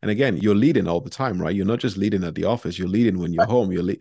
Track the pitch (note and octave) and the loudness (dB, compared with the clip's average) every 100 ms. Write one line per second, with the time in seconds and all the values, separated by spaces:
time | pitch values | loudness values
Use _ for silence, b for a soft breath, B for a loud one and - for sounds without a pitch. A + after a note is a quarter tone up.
0 | G#2 G#2 C3+ E2 G#2+ G2+ C#3 C3+ F2 E2+ | -2 0 0 2 2 4 4 4 2 -2
1 | - - C3+ F2+ E2 G2 F#2+ A#2+ B2 F#2+ | -4 -6 -4 -2 -2 0 0 0 -2 -2
2 | G#2 G2+ F2 D#2 F2+ A#2+ F2 F2 F2+ G2+ | -2 0 -4 -2 -2 -2 -4 -6 -2 2
3 | A#2 F#2 E2+ E2+ E2+ A#2+ G2+ F2+ F2+ F2+ | 2 0 -2 0 2 2 0 -2 -2 -4